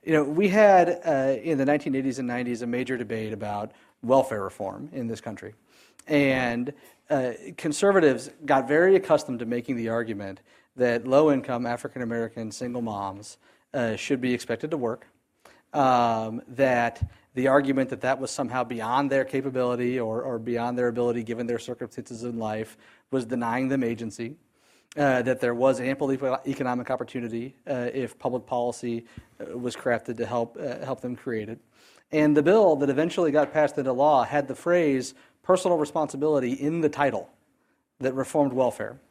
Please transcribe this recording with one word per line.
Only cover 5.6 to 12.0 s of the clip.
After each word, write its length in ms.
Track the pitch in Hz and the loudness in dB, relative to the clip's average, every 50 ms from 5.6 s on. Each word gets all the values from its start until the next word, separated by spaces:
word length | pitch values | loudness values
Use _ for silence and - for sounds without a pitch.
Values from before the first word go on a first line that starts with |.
| _ _ _ _ _ _ _ - _ | _ _ _ _ _ _ _ -20 _
And, 640 | - 156 143 143 135 131 131 127 120 117 120 123 139 139 _ - - _ _ _ _ | 0 2 2 2 2 2 0 0 -2 -2 -4 -4 -6 -8 _ -20 -20 _ _ _ _
uh, 240 | 156 139 127 123 113 - - - - | -2 0 0 -2 -6 -8 -14 -16 -14
conservatives 720 | - - 160 147 - - 202 196 190 165 143 131 113 131 143 - _ 151 | -6 -6 -4 -2 2 2 4 6 8 6 6 4 4 -4 -12 -16 _ 0
got 220 | 139 143 135 123 | 2 4 4 4
very 280 | 120 147 156 175 190 196 | 4 4 4 6 6 6
accustomed 440 | 180 190 - 160 143 - - 127 113 | 6 6 4 2 2 2 -2 -8 -6
to 60 | 120 | -4
making 300 | 113 120 120 120 - 131 | -4 -4 -6 -4 -4 -6
the 140 | 117 113 113 | -4 -4 -2
argument 500 | 113 117 117 113 110 101 101 98 - - _ _ _ _ _ _ _ | -2 -2 -2 -4 -6 -8 -8 -10 -12 -14 _ _ _ _ _ _ _
that 300 | 127 123 123 120 120 117 | 0 2 2 2 0 0
low-income 580 | 131 131 139 160 156 143 131 127 - 123 120 123 | 4 6 6 8 6 4 2 0 -4 -4 -4 -2
African-American 840 | 120 120 120 - 131 - 127 | -4 -6 -6 -8 -10 -8 -8